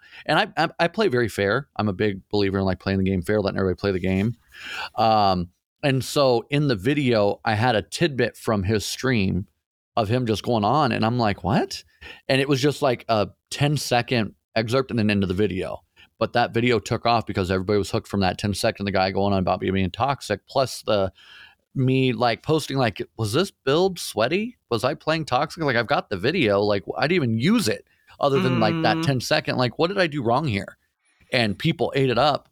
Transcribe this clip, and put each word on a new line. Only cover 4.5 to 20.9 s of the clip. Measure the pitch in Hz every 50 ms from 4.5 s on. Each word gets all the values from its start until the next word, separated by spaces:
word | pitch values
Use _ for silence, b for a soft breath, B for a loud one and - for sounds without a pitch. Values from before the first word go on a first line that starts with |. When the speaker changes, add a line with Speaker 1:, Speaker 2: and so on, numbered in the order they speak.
| B B B B B B B B -
Speaker 1:
Um, | - 113 113 110 107 104 98 92 90 87 90 - _ _ _ _ _ -
and | 147 135 135 120
so | - - 147 143 131 123 117 110 -
in | 139 143 151 143
the | 123
video, | 95 90 127 151 147 143 123 117 107 104 101 98 - -
I | 113 110
had | 104 117 127 120
a | 104 92
tidbit | - - - 170 175 139 117 120 107 -
from | - - - 113 104 92
his | 95 113 104 -
stream | - - - - 131 131 113 95 95 92 90 98 - _ _ _ _ _ _ _ _ _
of | 113 113 95
him | 120 127 127
just | 110 110 92 -
going | - 120 110 101
on. | 104 127 151 151 127 107
And | 104 110
I'm | 110 127 123
like, | 117 104 98 - -
"What?" | 87 117 190 370 392 - - - B B B B B B B B -
And | 135 131
it | 135 135
was | 147 131 123
just, | 151 131 - 143
like, | 139 120 117 - -
a | 117 107 101 92 - _ _ _
ten-second | - - 139 147 151 135 - - - 120 117 - 131 120 107 - - _ _ _ _
excerpt | 113 113 113 117 135 135 -
and | - 120
then | 104 107
into | 104 101 98
the | 90 92
video. | 90 107 98 92 95 85 76 52 - - b b b b b _ _
But | 113 110 -
that | 120 120 95 101
video | 117 117 123 120 107
took | - - 120 107 -
off | 117 120 117 104
because | - 98 104 95 87
everybody | 95 95 95 95 104 104
was | 98 -
hooked | - 113 - -
from | - 101
that | 98 90 90 -
ten-second, | - 101 98 - - 113 107 - 101
the | 101 95
guy | 98 92 95 95
going | 98 98 101 101
on | 95
about | 90 92 92 85
me | 95 95
being | 95 98 95 90
toxic, | - - 120 135 139 - - - 104 95 - _
plus | - 139 135 117 - - -
the, | -